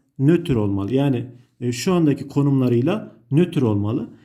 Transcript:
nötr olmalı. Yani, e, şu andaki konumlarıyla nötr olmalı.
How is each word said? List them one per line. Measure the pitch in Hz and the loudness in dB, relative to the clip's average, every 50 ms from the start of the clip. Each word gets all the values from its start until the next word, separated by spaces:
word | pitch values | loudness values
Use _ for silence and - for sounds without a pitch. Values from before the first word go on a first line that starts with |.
| _ _ _ - | _ _ _ 0
nötr | 135 143 175 170 165 165 135 | 2 4 4 2 2 0 0
olmalı. | 113 107 101 98 98 98 101 120 | 0 0 0 -2 -2 -2 -2 0
Yani, | 135 139 143 127 117 117 - - - - _ _ - | 0 0 0 0 -2 -4 -8 -14 -20 -20 _ _ -8
e, | 123 120 | -6 -6
şu | 120 - - 190 185 | -6 -4 -2 0 0
andaki | 175 165 147 - - - | 2 2 2 0 -2 -4
konumlarıyla | - - 143 139 143 139 135 127 123 120 117 127 160 196 220 - - - _ _ - | -6 -2 0 0 2 2 2 2 2 2 2 2 0 -2 -4 -6 -12 -20 _ _ -2
nötr | 131 156 180 170 - 160 | 0 2 2 2 0 0
olmalı. | 131 110 104 101 101 104 113 151 - - - - | 0 2 2 0 0 -2 -4 -4 -6 -8 -14 -20